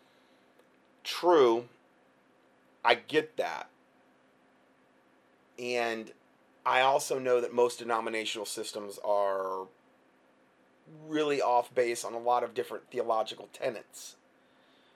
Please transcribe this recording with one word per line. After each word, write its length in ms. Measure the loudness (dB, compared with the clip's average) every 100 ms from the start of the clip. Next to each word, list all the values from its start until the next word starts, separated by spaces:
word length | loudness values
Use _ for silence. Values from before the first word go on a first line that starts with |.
| _ _ _ _ _ _ _ _ _ _
True, 640 | -10 0 4 8 8 4 -2 _ _ _ _ _ _ _ _ _ _ _ 2
I 100 | 2
get 400 | 2 -2 -2 -6
that. 320 | -8 -8 -12 _ _ _ _ _ _ _ _ _ _ _ _ _ _ _ _ _ _ -10
And 520 | -4 -2 -2 -4 -8 -18 _ _ _ _ 0
I 160 | 4
also 380 | 4 4 0 -4
know 220 | 2 2
that 120 | 2
most 260 | 2 2 0
denominational 640 | -4 -2 -2 -4 -6 -8 -8
systems 540 | -10 -10 -10 -12 -10
are 640 | -2 0 0 -2 -4 -6 -10 _ _ _ _ _ _ _ _ _ _ _ _ -20 -6
really 340 | -2 0 0
off 340 | 2 2 0 0
base 300 | 0 -2 -6
on 80 |
a 60 | -4
lot 240 | 0 0
of 100 | 0
different 360 | -6 -8 -8 -10
theological 600 | -6 -2 -2 -2 -8 -16
tenets. 640 | -8 -8 -8 -14 -20 -20 -20 _ _ _ _ _ _ _